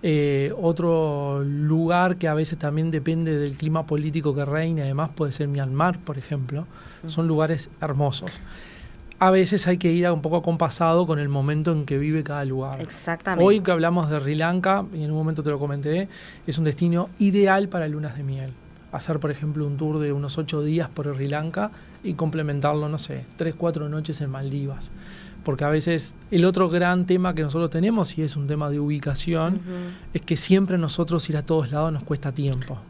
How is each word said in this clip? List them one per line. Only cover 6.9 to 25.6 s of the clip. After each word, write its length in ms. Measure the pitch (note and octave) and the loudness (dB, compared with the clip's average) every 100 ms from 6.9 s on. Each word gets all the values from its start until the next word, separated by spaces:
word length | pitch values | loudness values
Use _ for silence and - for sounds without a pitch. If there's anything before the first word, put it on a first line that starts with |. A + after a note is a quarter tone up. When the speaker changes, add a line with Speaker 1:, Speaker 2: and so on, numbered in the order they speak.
| - | -14
Speaker 2:
Ujú. 80 | E3 | -6
Speaker 1:
Son 180 | D#3 E3 | 0 2
lugares 420 | D3+ D#3 D#3+ - - | 4 2 0 -4 -8
hermosos. 500 | D#3 C#3 C#3+ C3+ F2+ - - - - - - - - - | -4 0 0 0 -6 -10 -16 -16 -18 -18 -18 -18 -18 2
A 140 | F#3+ | 6
veces 340 | F#3+ F#3 G#3 F3 | 6 4 2 2
hay 100 | F3+ | 2
que 140 | F3+ | 2
ir 120 | E3+ F3 | 4 4
a 60 | |
un 80 | E3 | 2
poco 140 | D#3 E3+ | 2 0
acompasado 720 | D#3+ E3 D#3+ - E3 E3+ F3 | 2 2 0 2 4 4 4
con 120 | D3+ | 0
el 100 | C#3+ | 0
momento 420 | C#3+ C#3 D3+ D#3 | 0 2 2 2
en 140 | D#3 C#3+ | 0 0
que 120 | C#3 | 0
vive 240 | D3 D#3 | 2 0
cada 200 | D3+ D3 | -2 -4
lugar. 380 | C#3 C3 C3+ C3+ | -2 -4 -4 -6
Speaker 2:
Exactamente. 640 | E3 - - E3 - F3 F#3 | -10 -8 -4 -4 -2 4 6
Speaker 1:
Hoy 160 | G#3+ | 6
que 100 | F#3 | 4
hablamos 380 | E3+ E3 F3 D#3 | 2 4 2 0
de 100 | D3+ | 0
Sri 160 | C#3 D3+ | -2 0
Lanka, 500 | E3 F3+ F#3 G3 F#3+ | 0 2 2 2 0
y 100 | F3 | -6
en 60 | D3+ | -4
un 60 | D#3 | -2
momento 240 | D#3 D#3 | 0 -2
te 80 | D3+ | -2
lo 80 | C#3+ | -2
comenté, 520 | C#3+ C#3+ C#3+ E3 F#3+ - - - - | -2 -2 -2 -2 -2 -10 -20 -12 -6
es 120 | C#3 | 0
un 80 | D#3 | 0
destino 440 | C#3 F3 E3+ F3+ - | 2 2 2 -2 2
ideal 520 | G3+ G3 G3 G3 G3 | 4 6 6 4 2
para 180 | F#3 D#3 | -2 -2
lunas 300 | D3+ D3+ B2+ | -4 -6 -6
de 60 | |
miel. 280 | C3+ C3+ C3 B2+ - - - | -6 -6 -8 -12 -20 -20 -12
Hacer, 280 | D3+ - D3+ | -8 -4 -2
por 100 | D3+ | -2
ejemplo, 340 | C#3 D3+ D3+ C#3+ | -2 -4 -2 -2
un 120 | C#3+ | -2
tour 220 | D#3 D3+ | -2 0
de 120 | D3 | 0
unos 260 | C#3+ C#3+ C#3+ | -2 -2 -4
ocho 240 | D3+ D3+ | -2 -2
días 280 | D3+ D#3+ D3+ | 0 0 -2
por 180 | - D3 C3+ | -4 -4 -2
Sri 120 | C#3 | -2
Lanka 420 | D3 D#3+ F3 G#3 - - - | -2 -2 -2 -4 -6 -20 -10
y 120 | - D#3 | -6 -2
complementarlo, 720 | D#3+ D#3+ D3+ C#3+ C#3+ D3+ D3+ | -2 0 -2 0 2 0 -2
no 80 | D3+ | -4
sé, 260 | - C3+ B2+ - | -6 -10 -12 -4
tres, 180 | E3 - | -4 -2
cuatro 300 | E3+ D#3+ D3 | -2 -2 -4
noches 320 | D#3 D#3 D3 | -6 -6 -6
en 100 | C#3+ | -6
Maldivas. 600 | C3+ C3+ C#3 C#3 C3+ - - - - - - - | -4 -4 -4 -4 -6 -10 -14 -16 -18 -18 -8 -4
Porque 180 | C#3 | 0